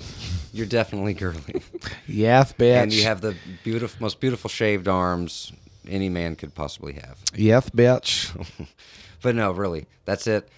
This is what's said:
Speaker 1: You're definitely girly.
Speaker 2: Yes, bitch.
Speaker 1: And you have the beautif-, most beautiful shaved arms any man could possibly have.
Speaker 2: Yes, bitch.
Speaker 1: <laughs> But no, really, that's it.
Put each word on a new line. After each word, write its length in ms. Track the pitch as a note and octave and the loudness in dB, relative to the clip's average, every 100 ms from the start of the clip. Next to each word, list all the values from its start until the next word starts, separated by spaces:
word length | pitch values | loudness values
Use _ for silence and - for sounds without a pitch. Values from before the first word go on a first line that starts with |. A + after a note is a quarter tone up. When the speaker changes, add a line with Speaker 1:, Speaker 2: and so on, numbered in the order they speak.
| - - - F2+ - | -16 -12 -6 -6 -6
Speaker 1:
You're 140 | G#2 G#2+ | -8 -2
definitely 480 | A#2 A2 G#2 G2+ | 0 0 -2 -4
girly. 480 | F2+ F#2 E2 C#2 - - - - - - | -2 -4 -6 -8 -10 -10 -14 -14 -14 -6
Speaker 2:
Yes, 460 | G#2 A2+ B2 - | 0 6 6 4
bitch. 300 | - A#2+ B2 | 4 6 6
Speaker 1:
And 100 | G#2+ | 4
you 100 | G#2+ | 2
have 160 | G#2+ G2+ | 2 0
the 160 | G#2+ F2 - F2+ | -4 -6 -12 -10
beautif-, 360 | A#2 A2+ A#2 - | -6 -4 -4 -6
most 200 | G#2+ - | -6 -2
beautiful 280 | C3 B2 G#2+ | -2 -2 -6
shaved 400 | - A2 G2+ F#2 | 0 0 2 0
arms 640 | F#2 F2+ F2 E2+ - - - - - - | 2 2 0 -4 -8 -14 -18 -20 -20 -8
any 220 | G2 F#2+ | -4 -2
man 280 | F2 E2+ D#2 | -2 -4 -6
could 180 | D2+ | -12
possibly 400 | D#2 D2 - D2 | -10 -10 -8 -12
have. 240 | C#2+ - - - | -14 -16 -8 -6
Speaker 2:
Yes, 340 | - G#2+ A#2 - | 2 6 6 4
bitch. 600 | A#2 A#2+ B2+ - - - F2+ E2 - | 4 4 4 0 -4 -4 -10 -14 -14
Speaker 1:
<laughs> 100 | D2+ _ - - - - | -16 _ -20 -20 -20 -4
But 140 | B2+ | -2
no, 160 | A#2 G#2 | 2 0
really, 360 | F2+ G2 D#2+ - _ | 0 -2 -4 -8 _
that's 240 | - G2+ - | -6 -4 0
it. 200 | G#2 - | 0 -2